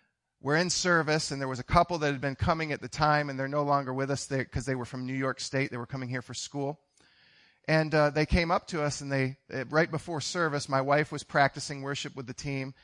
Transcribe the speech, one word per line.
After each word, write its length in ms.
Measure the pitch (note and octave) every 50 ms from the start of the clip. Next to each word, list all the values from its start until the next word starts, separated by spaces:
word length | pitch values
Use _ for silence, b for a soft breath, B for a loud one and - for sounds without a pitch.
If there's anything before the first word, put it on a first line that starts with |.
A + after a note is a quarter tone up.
| _ _ _ _ _ _ _ _
we're 140 | - C3+ D3
in 140 | D#3+ F3+ F3
service, 600 | - - - F#3 F3 E3 D#3 C#3+ D3+ D#3+ - -
and 80 | D3 C#3
there 80 | C#3
was 120 | C3 C3 B2
a 40 | B2
couple 340 | - - E3+ F3 - F3+ D#3+
that 120 | D3+ D3
had 100 | C#3+ C3
been 140 | B2+ C#3 C3+
coming 360 | - - F3+ E3 D#3+ D#3+ D3+
at 100 | C#3+ -
the 80 | - C3
time, 400 | - - D#3 D3+ D3+ D3 D3 C#3+
and 100 | C3+ C3
they're 80 | C3+
no 160 | C3+ C#3+ D3+ D3
longer 300 | C#3+ C#3+ C#3+ C#3 C3 B2+
with 160 | C3 C3+ C3+
us 160 | C#3 C3 -
there 180 | - C3+ C3 B2
'cause 220 | - - C3+ A#2
they 100 | C3+ C3
were 100 | B2+ A#2+
from 200 | - - B2+ B2+
New 80 | B2+ C3
York 260 | C3+ C3+ C3 B2+ -
State. 320 | - - - C3+ C3+ C3+
They 60 | B2+
were 80 | B2 A#2+
coming 240 | - - C3 C3 A#2+
here 120 | B2+ B2+
for 120 | A#2+ - A#2+
school. 460 | - - - - C#3+ C#3 C#3 D#3 - _ _ _ b b b b b b b b b b b b b b
And, 260 | - D#3 D#3+ D#3+ D3+ D3+
uh, 160 | D#3 D3 D3
they 160 | C#3+ D3+ D3+
came 260 | - - E3+ E3+ E3
up 160 | F3+ G#3+ -
to 140 | - - D#3
us, 200 | D3 D3 C3+ -
and 100 | D3 C#3
they, 260 | C#3 C3+ C3 C3 C3+ - _ - -
uh, 120 | C3+ C3
right 260 | A2+ C3+ D#3 E3+ D#3+
before 280 | D3+ D#3 - - E3+ D3
service, 480 | - - - F3+ E3+ D#3 C#3+ C#3+ -
my 140 | - C#3 C3+
wife 300 | C3+ C#3 C#3+ D3+ D3+ -
was 120 | D#3 C#3+ -
practicing 580 | - - - - - - D3 - - D3 C#3 C3+
worship 320 | C#3 C#3 - - C#3+ -
with 120 | - C#3
the 60 | A2 B2+
team, 400 | - - C#3+ C#3 C3+ C3 C3+ C3+ b